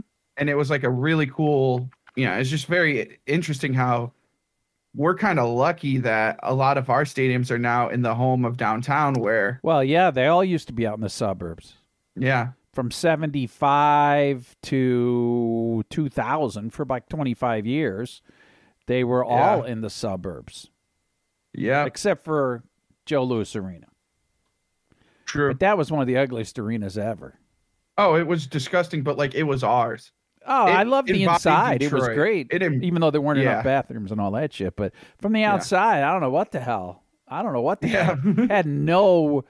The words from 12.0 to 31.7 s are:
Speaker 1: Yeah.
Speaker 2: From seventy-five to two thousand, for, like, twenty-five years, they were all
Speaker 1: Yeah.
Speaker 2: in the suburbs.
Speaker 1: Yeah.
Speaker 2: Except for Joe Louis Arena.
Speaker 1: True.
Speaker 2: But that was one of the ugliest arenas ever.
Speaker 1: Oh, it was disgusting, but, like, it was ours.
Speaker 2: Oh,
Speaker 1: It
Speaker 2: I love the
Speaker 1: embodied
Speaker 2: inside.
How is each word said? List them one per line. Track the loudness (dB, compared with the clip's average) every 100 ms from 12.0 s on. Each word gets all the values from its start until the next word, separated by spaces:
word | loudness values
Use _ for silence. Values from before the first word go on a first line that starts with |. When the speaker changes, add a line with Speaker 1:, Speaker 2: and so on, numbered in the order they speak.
| _ -4
Speaker 1:
Yeah. | 0 0 -2 -10 _
Speaker 2:
From | -6 -6
seventy-five | -2 0 0 -2 -4 -6 -2 2 4 4 4 4 4 2 0 -8 _
to | -4 0 2 2 2 2 0 0 0 0 -2 -2 -4
two | -4 -4
thousand, | -4 -2 -2 -2 -4 -8
for, | -6 -6
like, | -6 -6
twenty-five | -6 -4 -2 -2 -2 -2
years, | -2 -2 -4 -8 -12 _ _ _ _ _ _ -2
they | 0
were | 2 0
all | 2 2 4 2 -2
Speaker 1:
Yeah. |
Speaker 2:
in | -6
the | -8
suburbs. | -6 -6 -6 -8 -12 -16 -20 -20 _ _ _ _ _ _ _ _
Speaker 1:
Yeah. | -6 -2 0 -2
Speaker 2:
Except | -2 -2 -2
for | -2 -2 0 -4 -10 _ _ _ -4
Joe | -2
Louis | 0 -2 -4 -8
Arena. | -10 -14 -20 _ _ _ _ _ _ _ _ _ _ _ _ _ -8
Speaker 1:
True. | 0 0
Speaker 2:
But | 2
that | 2 2
was | 0
one | -2
of | 0
the | 0
ugliest | 0 -4 -8 -6
arenas | -6 -4 -6 -6
ever. | -6 -6 -12 -20 _ _ _ _ _ 0
Speaker 1:
Oh, | 2 2
it | 0
was | -2 -4
disgusting, | -6 -2 -2 0 -2
but, | -2 -2
like, | -2 -2
it |
was | -2 0
ours. | 2 2 0 -4 -14 _ _ _ -2
Speaker 2:
Oh, | 2 4
Speaker 1:
It |
Speaker 2:
I | 4
love | 4 2 2
the | 2
Speaker 1:
embodied | 2 4
Speaker 2:
inside. | 4 4 4